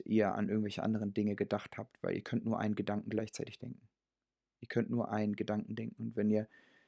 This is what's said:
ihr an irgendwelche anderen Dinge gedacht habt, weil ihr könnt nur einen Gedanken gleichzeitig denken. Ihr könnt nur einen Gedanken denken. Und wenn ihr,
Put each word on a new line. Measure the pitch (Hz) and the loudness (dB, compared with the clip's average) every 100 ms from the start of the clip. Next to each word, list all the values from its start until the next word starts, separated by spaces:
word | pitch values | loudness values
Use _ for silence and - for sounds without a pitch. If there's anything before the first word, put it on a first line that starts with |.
ihr | - 110 101 | 2 4 4
an | 110 101 | 2 0
irgendwelche | 107 104 - | 2 0 0
anderen | 110 110 104 | 0 0 0
Dinge | 104 104 101 | 2 2 2
gedacht | 104 104 - - | 0 0 -2 -10
habt, | - - | -12 -6
weil | - | -2
ihr | 95 | -2
könnt | - 117 | -2 -2
nur | 113 110 | 0 0
einen | 107 | 0
Gedanken | 101 101 104 110 | 0 0 -2 -2
gleichzeitig | 107 110 - 117 - | -2 -2 -6 -8 -8
denken. | 120 - - _ _ _ _ _ _ _ | -12 -12 -18 _ _ _ _ _ _ _
Ihr | 123 | -2
könnt | 120 113 | 0 2
nur | 120 107 | 0 0
einen | 107 107 101 | 2 0 0
Gedanken | 107 107 107 | 0 -2 -2
denken. | 110 113 - | -6 -6 -6
Und | 113 110 | -6 0
wenn | 107 | 4
ihr, | 107 107 - - _ | 4 2 -8 -20 _